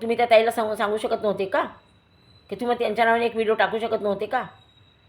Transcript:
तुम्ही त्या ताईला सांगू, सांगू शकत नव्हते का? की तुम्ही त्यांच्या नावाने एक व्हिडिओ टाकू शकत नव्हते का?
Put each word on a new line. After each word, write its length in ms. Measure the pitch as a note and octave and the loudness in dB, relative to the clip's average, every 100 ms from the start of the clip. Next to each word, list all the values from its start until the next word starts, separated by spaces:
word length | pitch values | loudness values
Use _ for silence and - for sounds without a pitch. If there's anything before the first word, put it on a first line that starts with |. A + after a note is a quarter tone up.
तुम्ही 140 | A3+ A#3 | -2 0
त्या 100 | A#3+ | 6
ताईला 200 | A3+ A3+ | 6 6
सांगू, 240 | A#3 G#3+ | 0 -2
सांगू 220 | G#3+ G#3 G#3+ | -2 -2 -2
शकत 260 | A3+ G#3+ | -2 -2
नव्हते 220 | G#3+ G3 | -2 -2
का? 200 | F#3+ D4 C#4 - _ _ _ _ _ - - | -2 -2 -2 -8 _ _ _ _ _ -20 -14
की 60 | G3+ | -6
तुम्ही 220 | A#3+ A#3 | -2 -2
त्यांच्या 260 | A3+ G#3+ | -2 0
नावाने 200 | A3+ A#3 | 2 2
एक 100 | A#3 | 0
व्हिडिओ 200 | A3+ A3 | 0 0
टाकू 240 | G#3+ F#3+ A3 | 2 0 0
शकत 240 | A3 G#3+ | -2 -2
नव्हते 240 | G3+ G3 G#3 | -2 -4 -2
का? 160 | B3+ F3 - _ _ _ _ | -4 -6 -14 _ _ _ _